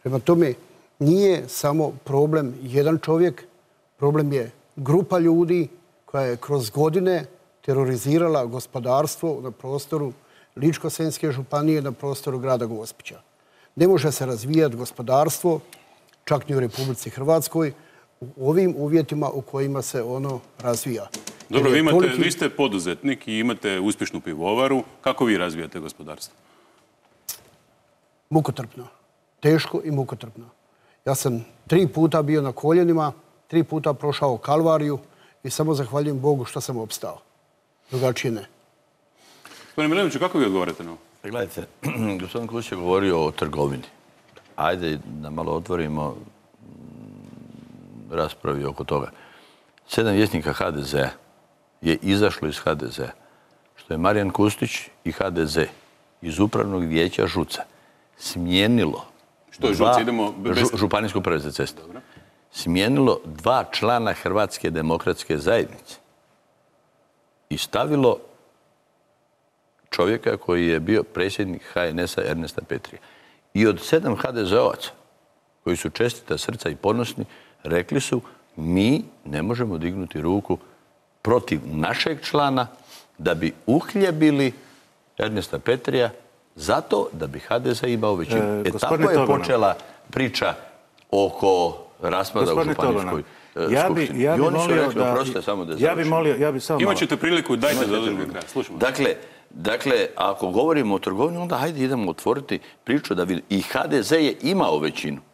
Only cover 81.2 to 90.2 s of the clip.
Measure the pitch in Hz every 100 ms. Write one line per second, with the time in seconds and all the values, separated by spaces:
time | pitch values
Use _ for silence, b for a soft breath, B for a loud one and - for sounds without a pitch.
81.2 | - 120 - 76 57 78 82 120 - 143
82.2 | - 147 143 131 117 - B B B -
83.2 | 82 82 82 - - 139 - 208 190 156
84.2 | 156 143 131 - B B B B _ -
85.2 | 107 107 90 - - 127 127 131 117 -
86.2 | _ _ _ - 76 127 - 208 - 80
87.2 | 76 - - 120 127 117 123 117 107 95
88.2 | 80 113 104 104 98 98 - 160 175 156
89.2 | 135 139 - 123 98 90 B B - -